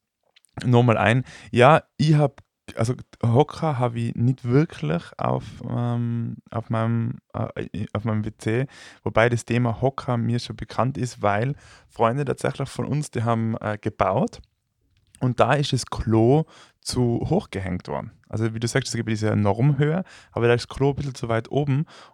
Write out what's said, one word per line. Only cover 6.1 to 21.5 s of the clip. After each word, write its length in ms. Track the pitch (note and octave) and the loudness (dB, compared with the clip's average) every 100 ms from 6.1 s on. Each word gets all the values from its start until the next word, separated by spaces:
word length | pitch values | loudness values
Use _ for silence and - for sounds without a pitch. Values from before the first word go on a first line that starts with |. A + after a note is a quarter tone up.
| A#2 A#2 A#2 - | -4 -6 -10 -10
auf 180 | A2+ - | -10 -4
meinem, 500 | A2 A2+ A#2 A2+ - _ | -2 0 0 -2 -6 _
äh, 520 | - A2 - - - G#2+ | -8 -8 -8 -10 -8 -6
auf 100 | A2+ | -4
meinem 220 | A2+ G#2+ G#2+ | -2 -2 -4
W 60 | - | -6
C, 300 | A2 A2+ C#3 - - - | -4 -2 -2 -8 -20 -10
wobei 260 | - A2 A#2+ | -2 4 4
das 160 | A#2+ - | 2 0
Thema 360 | A#2+ B2 A2 | 0 0 0
Hocker 360 | C3 - - A#2+ | -2 -2 -4 -2
mir 220 | A2+ A#2+ | 0 -4
schon 180 | - G#2+ | -6 -12
bekannt 400 | - - B2 C#3 | -10 -2 -2 -2
ist, 240 | B2 - | -6 -2
weil 340 | G2+ G2+ B2+ C#3+ - - _ | 0 0 -2 -4 -12 -20 _
Freunde 380 | - A2+ C3 C3+ | 0 0 0 -4
tatsächlich 420 | B2 C3 - C#3 | -2 -4 -4 -8
von 180 | - A#2+ | -6 -4
uns, 240 | C#3+ D3 | -4 -4
die 120 | A#2+ | -4
haben, 320 | A2+ A2+ A2+ A2 | -2 0 -2 -4
äh, 160 | G#2+ G#2 | -4 -6
gebaut 600 | A2 - G2 G#2 A#3+ - - _ _ _ _ _ _ - | -4 0 2 2 0 -4 -20 _ _ _ _ _ _ -4
und 180 | B2+ A#2+ | -2 2
da 140 | A2+ | 4
ist 180 | C#3+ D3 | 2 0
das 140 | C3 - | -2 -4
Klo 580 | - A2 A2 A2+ D3 D#3 - - _ | -6 2 4 6 4 2 -8 -20 _
zu 400 | - B2+ A#2+ A#2 A#2+ | -8 -2 0 0 0
hoch 200 | D3+ - | -2 -2
gehängt 380 | F#2+ F#2+ F2+ - | -6 -6 -6 -6
worden. 240 | C#2+ - - _ | -8 -8 -16 _
Also 260 | G#2+ A2+ A2 | -4 -4 -2
wie 40 | |
du 80 | A#2 | -2
sagst, 220 | C3+ B2 | -2 -2
es 60 | A#2 | -4
gibt 140 | A2+ | -4
diese 260 | G#2+ G#2+ G#2+ | -2 0 2
Normhöhe, 680 | G2+ G2 C#3 C#3 D3 E3+ - - - | 2 2 2 2 0 -2 -6 -12 -10
aber 160 | - A#2 | -2 2
da 80 | A#2+ | 2
ist 120 | - | 0
das 80 | - | -2
Klo 140 | C#3 | 0
ein 60 | C#3 | 0
bisschen 180 | C#3+ | -6
zu 160 | B2+ A#2 | -6 -4
weit 220 | A2+ - | -2 -2